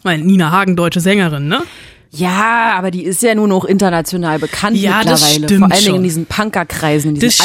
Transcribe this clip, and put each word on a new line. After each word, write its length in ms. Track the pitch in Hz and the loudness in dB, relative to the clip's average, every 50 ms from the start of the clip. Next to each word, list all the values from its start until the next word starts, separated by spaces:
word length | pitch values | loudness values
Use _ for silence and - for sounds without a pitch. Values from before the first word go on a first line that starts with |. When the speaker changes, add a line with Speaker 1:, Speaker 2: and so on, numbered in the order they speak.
| - | -4
Speaker 1:
weil 160 | 196 170 151 | -2 -2 0
Nina 320 | 151 185 196 185 165 151 | 2 2 2 4 2 2
Hagen, 240 | 170 196 196 185 180 | 0 0 0 0 0
deutsche 240 | 170 170 165 - 180 | 0 0 0 0 0
Sängerin, 480 | 165 190 202 202 185 165 151 139 143 | 0 2 2 2 0 0 -2 -4 -2
ne? 160 | 147 196 277 339 - - - - - - - _ _ | -2 -2 -4 -4 -8 -12 -18 -20 -20 -20 -20 _ _
Speaker 2:
Ja, 640 | - 147 185 175 180 196 214 226 233 233 226 226 208 | -6 -4 -4 -2 0 0 0 0 0 0 0 0 -2
aber 120 | 185 185 190 | -2 -2 -4
die 140 | 175 185 160 | -6 -4 -6
ist 180 | 175 190 - | -4 -2 0
ja 140 | - 233 220 | 0 2 2
nun 160 | 214 214 208 | 2 2 2
auch 140 | 190 185 185 | 2 0 0
international 760 | - 196 190 202 185 175 170 156 - 185 180 175 160 156 151 | 0 2 2 2 2 0 0 -2 -4 -4 -4 -2 -2 -2 -4
bekannt 380 | 156 147 - - 196 208 233 | -4 -6 -4 -4 -2 -2 0
Speaker 1:
Ja, 260 | 208 196 196 185 214 - | 0 0 0 0 2 2
das 180 | 170 165 156 | 2 2 2
Speaker 2:
mittlerweile. 240 | 151 147 151 151 151 | 2 2 0 0 0
Speaker 1:
stimmt 120 | 151 - 190 | 2 4 4
Speaker 2:
Vor 120 | 196 190 | 4 4
allen 0 | 175 190 214 | 4 2 2
Dingen 20 | |
Speaker 1:
schon. 80 | 202 185 | 2 0
Speaker 2:
in 60 | 185 185 | 0 0
diesen 220 | 180 160 165 165 | -2 -2 -4 -6
Punkerkreisen, 840 | - - 208 214 214 - 196 170 - - - 160 151 151 151 143 156 | -4 -4 -4 -4 -4 -4 -4 -6 -6 -6 -4 -2 0 0 0 0 0
in 60 | 151 | 0
diesen 120 | 143 - | 0 0
Speaker 1:
Das 80 | 240 - - | 0 2 2